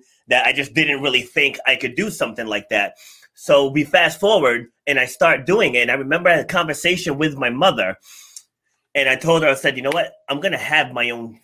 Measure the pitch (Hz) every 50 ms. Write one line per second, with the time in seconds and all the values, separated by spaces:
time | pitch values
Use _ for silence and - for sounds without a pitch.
0 | _ _ _ _ _ - 123 127 117 123 131 143 131 113 110 151 156 147 143 135
1 | 139 143 127 127 117 - - 156 143 139 - - - 131 131 127 - 127 120 139
2 | 202 220 - - 143 120 110 117 117 110 104 104 101 - 110 104 101 95 - -
3 | - - - - - _ _ - - - 147 139 139 135 135 151 147 143 - 180
4 | 170 160 165 - 196 202 220 196 147 127 120 120 120 - _ _ _ - 143 135
5 | 127 123 - - 180 165 156 131 135 - 180 226 208 147 123 123 120 120 120 139
6 | 135 135 151 175 180 180 170 156 127 - - 180 170 160 147 - - 170 180 180
7 | - 170 143 135 156 156 143 135 131 120 120 131 170 196 165 120 98 92 98 -
8 | _ - - - - - _ - - _ _ _ _ _ _ _ _ _ _ 147
9 | 135 131 131 120 - 160 165 165 156 147 135 131 - 151 135 131 123 135 151 170
10 | 151 - - _ _ - 139 147 156 196 170 127 - - 151 156 147 127 123 120
11 | 120 120 120 117 117 117 113 -